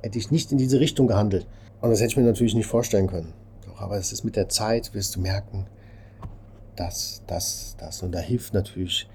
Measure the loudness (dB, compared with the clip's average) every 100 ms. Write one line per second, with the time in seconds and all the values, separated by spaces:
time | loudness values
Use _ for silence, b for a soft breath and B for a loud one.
0 | -6 -4 0 0 2 2 4 4 4 4
1 | 4 4 4 2 -2 B B -2 2 4
2 | 4 4 4 6 4 2 2 0 2 2
3 | 2 0 -8 -12 -20 -20 -18 -12 -6 -6
4 | -6 -4 -2 0 0 0 2 0 0 -6
5 | -4 -2 -2 -2 -4 -8 -8 B B B
6 | B B B -16 -20 -20 -16 -8 -6 -6
7 | -8 -10 -8 -6 -4 -6 -10 -14 -14 -8
8 | -6 -4 -2 -4 -2 -2 -2 -4 -4 -4
9 | -6